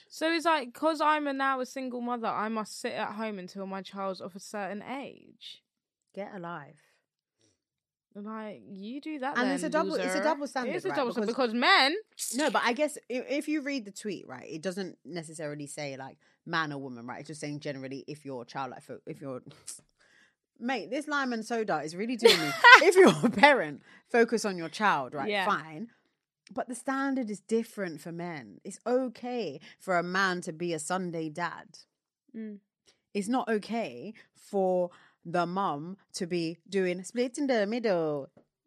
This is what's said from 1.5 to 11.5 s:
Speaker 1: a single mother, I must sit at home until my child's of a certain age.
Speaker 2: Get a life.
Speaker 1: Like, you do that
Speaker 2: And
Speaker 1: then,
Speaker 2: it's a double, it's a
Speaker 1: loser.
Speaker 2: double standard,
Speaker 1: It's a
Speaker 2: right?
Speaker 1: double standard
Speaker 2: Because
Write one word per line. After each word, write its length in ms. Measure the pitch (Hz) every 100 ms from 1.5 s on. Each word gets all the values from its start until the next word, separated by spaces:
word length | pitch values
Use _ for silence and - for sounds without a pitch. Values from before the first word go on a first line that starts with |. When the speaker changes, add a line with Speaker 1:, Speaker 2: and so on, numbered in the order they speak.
| 262
Speaker 1:
a 60 | 254
single 340 | 269 254 240
mother, 280 | 240 240 220
I 200 | 143 214
must 320 | 220 208 -
sit 140 | 240
at 180 | - 214
home 260 | 208 220 202
until 280 | 180 196 190
my 160 | 190
child's 400 | 185 196 196 185
of 120 | 208
a 60 | 185
certain 400 | - 208 190 208
age. 800 | - 269 233 - - - - - _ _ _ _ _
Speaker 2:
Get 180 | - 208
a 40 | 208
life. 420 | 170 170 139 - _ _ _ _ _ _ _ _ _ _ _ _ _
Speaker 1:
Like, 480 | 202 208 220 214 143 104
you 320 | 190 202 277
do 200 | 311 302
that 180 | 254 247
Speaker 2:
And 80 | 254
Speaker 1:
then, 60 |
Speaker 2:
it's 80 | 277
a 80 | 302
double, 240 | 302 359
it's 100 | 302
a 40 | -
Speaker 1:
loser. 140 | 185
Speaker 2:
double 220 | 302 302 285
standard, 260 | 269 247
Speaker 1:
It's 100 | 349
a 40 | 370
Speaker 2:
right? 80 | 294
Speaker 1:
double 160 | 240
standard 160 | 247 208
Speaker 2:
Because 220 | 247 247